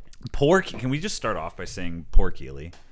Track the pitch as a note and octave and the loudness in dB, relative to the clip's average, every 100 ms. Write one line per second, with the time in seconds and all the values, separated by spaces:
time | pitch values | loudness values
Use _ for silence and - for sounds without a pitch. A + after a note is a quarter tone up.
0 | - - - - D3 F#3 - - B2+ D3 | -16 -14 -6 0 4 4 2 -6 -4 -2
1 | G#3 - A2+ F2+ E2+ - F2 F#2+ F2 E2+ | -4 -4 -4 -4 -6 -10 -10 -6 -6 -6
2 | D2+ - F#2 - C2+ C#2 E2 - - | 4 6 6 4 -8 -10 -14 -16 -20